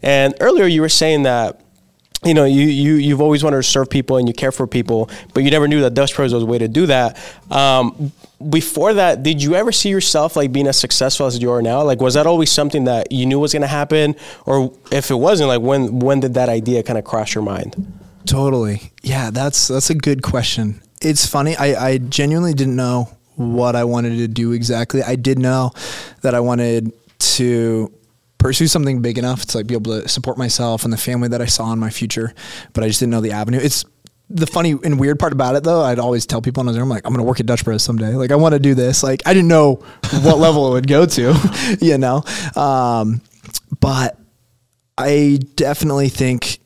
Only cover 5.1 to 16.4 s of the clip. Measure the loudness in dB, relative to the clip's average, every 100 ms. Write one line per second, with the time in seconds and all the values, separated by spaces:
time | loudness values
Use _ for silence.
5.1 | -8 -6 0 2 2 2 2 2 2 0
6.1 | 0 0 0 0 -2 0 0 2 2 2
7.1 | -4 -20 -20 -6 0 2 2 0 -4 -10
8.1 | -10 -20 _ -4 -2 -2 -2 0 2 2
9.1 | 2 0 0 0 0 0 0 0 0 0
10.1 | 0 0 0 -2 0 0 0 0 0 0
11.1 | 0 -2 -2 0 0 0 0 0 2 2
12.1 | 2 2 2 2 0 0 0 0 -2 -2
13.1 | -2 0 0 0 -2 -2 -4 0 0 0
14.1 | -2 -12 -14 -2 0 0 -6 -4 -4 -2
15.1 | 0 2 2 2 0 0 0 0 0 0
16.1 | 0 0 0